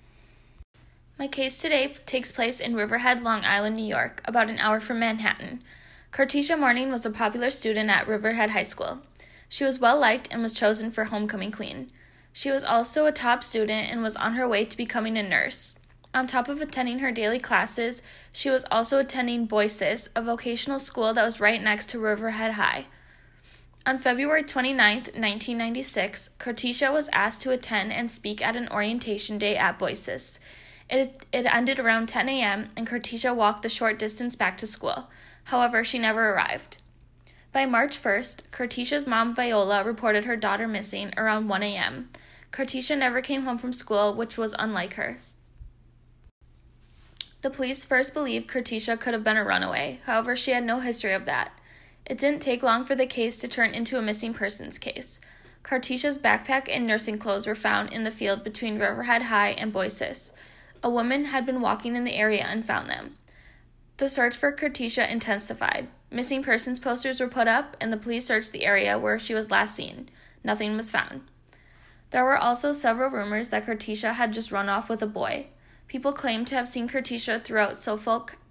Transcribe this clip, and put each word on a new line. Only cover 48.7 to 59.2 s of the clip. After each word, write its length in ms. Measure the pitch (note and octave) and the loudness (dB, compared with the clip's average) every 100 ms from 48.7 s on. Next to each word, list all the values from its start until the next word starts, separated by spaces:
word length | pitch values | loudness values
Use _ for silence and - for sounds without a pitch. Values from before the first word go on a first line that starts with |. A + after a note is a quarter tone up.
| A3 A3 A3+ | -4 -2 -2
could 140 | B3 | -2
have 100 | A3+ | -2
been 140 | A3 A3 | 2 2
a 40 | |
runaway. 580 | G3 F#3+ F#2 - C#3+ B3+ | 2 0 0 -2 -4 -6
However, 320 | - A3+ A3+ A#3+ | 0 0 0 -2
she 140 | - | 0
had 140 | B3 | 0
no 160 | A#3+ A#3+ | 0 -2
history 340 | B3+ A3+ G#3 | 0 -2 0
of 100 | F#3+ | -2
that. 280 | - C3 - - - - - - - | 0 -2 -2 -8 -20 -20 -20 -18 -10
It 120 | C4 | 0
didn't 240 | C#4 D4 | 0 2
take 220 | C#4 B3 | 0 2
long 200 | B3+ A3+ | 4 2
for 120 | B3 C4+ | 2 0
the 100 | B3+ | 0
case 320 | - A3+ A3+ | 0 0 0
to 60 | B3 | -2
turn 240 | - A3+ | 2 0
into 260 | - A3+ B3+ | 0 -2 -2
a 60 | |
missing 320 | A3 G#3+ A3+ | 0 0 -2
persons 440 | A3+ G3+ G#3+ - - | -4 -4 -4 -6 -8
case. 420 | - - - - - - - - | -8 -8 -6 -8 -10 -20 -20 -18
Kertisha's 560 | - C4 - B3+ D4 C#4+ | -4 -2 -2 -2 -2 0
backpack 480 | A3 G#3+ - C4+ C4+ | 2 2 2 -2 0
and 160 | - | -2
nursing 340 | A#3 A3 A3 G#3 | 0 0 0 -4
clothes 280 | G#3+ G3+ G#3+ | -2 -2 -2
were 80 | |
found 380 | G#3 G#3+ G#3 G#3 | -2 0 0 0
in 100 | - | -4
the 80 | A3 | -6
field 320 | A3 G3+ G3 | -4 -2 -2
between 380 | G#3+ G#3+ A#3 G#3+ | -4 -6 -4 0
Riverhead 440 | G#3 A#3 A#3 A#3 | 0 0 2 2